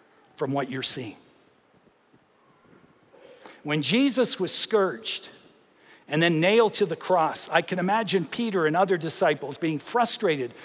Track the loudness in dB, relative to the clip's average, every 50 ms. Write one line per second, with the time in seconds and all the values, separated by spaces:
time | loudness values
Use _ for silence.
0 | _ _ _ _ _ _ _ -8 -6 -4 -2 -4 -4 -4 -6 -6 -6 -6 -8 -8
1 | -10 -12 -14 -16 _ _ _ _ _ _ _ _ _ _ _ _ _ _ _ _
2 | _ _ _ _ _ _ _ _ _ _ _ _ _ _ -20 -20 _ _ _ _
3 | _ _ -20 -20 -20 -20 -20 -20 -20 -20 -20 -14 -6 -2 -2 -2 0 0 2 2
4 | 2 2 2 2 0 0 0 -4 -4 -2 -2 -4 -2 0 2 2 2 2 0 -6
5 | -8 -8 -10 -10 -12 -16 -20 -20 -20 _ _ _ _ _ _ _ _ -20 -20 _
6 | _ -2 0 2 2 4 4 4 4 4 6 6 4 4 2 0 0 0 -2 -4
7 | 0 2 2 4 4 2 0 -4 -6 0 0 0 0 0 -2 -2 0 0 0 0
8 | 0 0 0 0 -2 -2 -4 -4 -4 -2 0 0 2 2 2 2 2 2 2 0
9 | -2 -6 -2 0 2 2 2 0 -4 -10 -6 -4 -2 -2 -2 -4 -6 -2 0 0
10 | 0 0 -2 -2 0 0 0 0 -4 -8 -10 -14